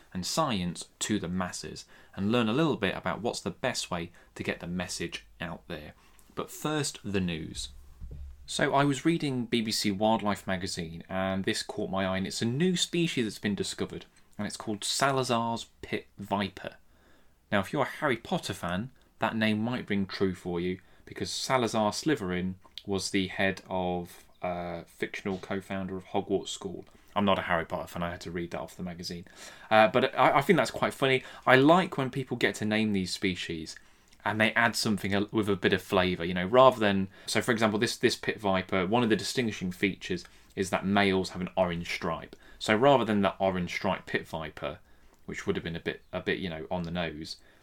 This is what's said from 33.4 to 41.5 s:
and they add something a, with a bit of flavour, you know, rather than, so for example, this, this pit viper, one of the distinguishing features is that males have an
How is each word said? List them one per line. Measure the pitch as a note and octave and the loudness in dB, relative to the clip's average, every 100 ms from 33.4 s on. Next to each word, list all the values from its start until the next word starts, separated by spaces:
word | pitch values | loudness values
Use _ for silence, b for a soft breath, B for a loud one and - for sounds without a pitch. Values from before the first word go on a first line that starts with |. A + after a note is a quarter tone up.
| - E2 D#2+ - b b b - | -6 -8 -10 -14 b b b -8
and | G#2+ G#2+ | -4 2
they | A2 | 2
add | - A#2 G#2+ | 4 2 2
something | A#2+ G2+ G2+ | 0 0 0
a, | G2+ G2+ | 0 0
with | A2+ G2+ | 0 2
a | G2 | 2
bit | G#2+ | 2
of | F#2 | 2
flavour, | - G2 F2+ F2 E2+ | 2 2 2 0 -2
you | |
know, | F2+ | -2
rather | F#2 B2 C3 A2 | 4 8 10 8
than, | G#2+ G2 F#2+ B | 4 2 0 B
so | - A2 | -4 0
for | G#2+ | 2
example, | A2+ A2 G#2 | 2 2 2
this, | A#2 - | 0 2
this | A#2+ - | 2 2
pit | - F2+ | -4 -2
viper, | G#2 F#2+ F#2 G2 | 0 0 2 0
one | F2+ A#2 | 2 2
of | A#2 | 4
the | G#2 | 2
distinguishing | F#2 - A#2 G2+ F#2 | 0 -2 -2 -2 -6
features | F2 G2+ F2+ - F2+ - b b - | 0 0 0 -6 -6 -8 b b -4
is | F#2 | -2
that | F#2 | 0
males | F#2 G2+ G2 F#2+ F2+ | 2 4 4 4 0
have | F2+ | -4
an | F2+ | -4